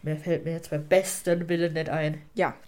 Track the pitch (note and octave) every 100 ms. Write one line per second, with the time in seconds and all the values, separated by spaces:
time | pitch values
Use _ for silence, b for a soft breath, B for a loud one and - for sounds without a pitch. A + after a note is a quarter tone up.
0 | D3+ D3+ F3 E3 D#3+ E3 - D3+ D3+ F#3+
1 | F#3+ - F3+ F3 E3+ E3+ E3+ D#3 D#3+ D#3+
2 | D3+ D3+ - - E3 -